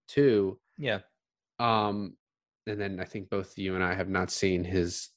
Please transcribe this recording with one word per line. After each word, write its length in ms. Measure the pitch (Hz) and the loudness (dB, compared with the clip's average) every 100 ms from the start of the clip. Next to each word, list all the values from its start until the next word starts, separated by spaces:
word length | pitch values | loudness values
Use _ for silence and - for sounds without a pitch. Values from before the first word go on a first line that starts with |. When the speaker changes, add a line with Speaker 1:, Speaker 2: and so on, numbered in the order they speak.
| - | -4
Speaker 1:
too. 520 | 143 139 107 95 - _ - | 4 6 6 2 -4 _ -8
Speaker 2:
Yeah. 220 | 139 98 - _ _ _ _ - | -4 -4 -6 _ _ _ _ -2
Speaker 1:
Um, 560 | 120 110 104 101 101 - _ _ _ _ 110 | 2 2 2 -2 -6 -12 _ _ _ _ -8
and 140 | 104 | -4
then 200 | 98 92 | -4 -6
I 40 | 92 | -8
think 240 | 107 95 | -10 -6
both 280 | 98 92 - | -6 -6 -6
you 180 | 95 92 | -2 0
and 80 | |
I 100 | 90 | 0
have 160 | 95 92 | 0 -2
not 220 | 95 90 | 0 -2
seen 320 | - 98 90 | 0 2 2
his, 460 | 90 92 87 - - | 0 0 0 -4 -12